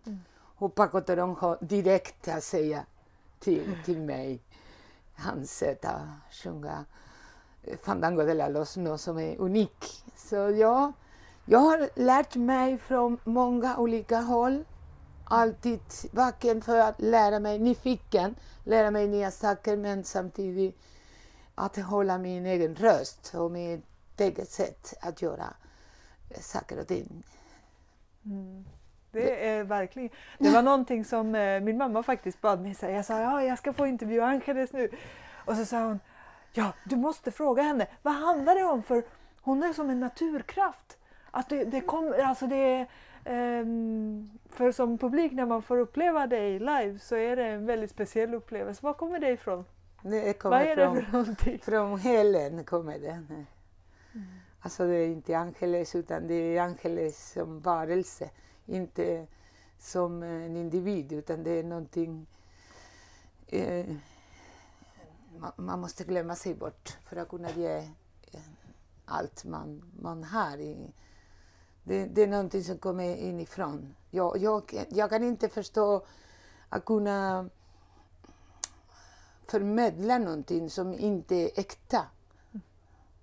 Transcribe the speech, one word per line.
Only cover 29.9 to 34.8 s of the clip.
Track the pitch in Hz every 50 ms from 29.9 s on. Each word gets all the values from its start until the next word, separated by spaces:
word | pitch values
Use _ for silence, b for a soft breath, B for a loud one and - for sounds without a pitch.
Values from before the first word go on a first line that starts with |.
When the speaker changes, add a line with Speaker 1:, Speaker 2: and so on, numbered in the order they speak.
| - 254 254 233 B B B B B B
Speaker 1:
det | 277 294
var | 294 240
någonting | 240 269 277 269 254 - 247 226 214
som, | - 240 226 220 220 220
eh, | 214 202 196 196 196
min | 196 220 220 247
mamma | 277 254 214 220 233
faktiskt | - 254 240 - 190 - -
bad | - 214 196 175
mig | 180 202 196
säga. | - - 180 190
Jag | 202 202
sa, | - 226 220
"Ja, | 226 247 277 285 269
jag | 262 254 -
ska | - 285 254
få | 285 285 269
intervjua | 254 233 233 208 226 233 226
Angeles | 254 277 269 - - 277 262 262 247 -
nu." | 262